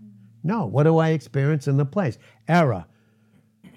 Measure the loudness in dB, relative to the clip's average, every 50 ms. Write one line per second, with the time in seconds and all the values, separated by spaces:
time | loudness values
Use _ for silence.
0 | -20 -20 -20 -20 -20 -20 _ _ -6 -6 -4 -4 -4 -2 0 2 2 4 4 4
1 | 2 2 0 -2 -6 -6 -4 -2 0 0 -2 -2 -2 -2 0 0 0 -2 -2 -4
2 | -4 -4 -6 -8 _ -20 _ _ _ 0 2 2 4 2 0 -4 -8 -14 _ _
3 | _ _ _ _ _ _ _ _ _ _ _ _ -20 -20 -20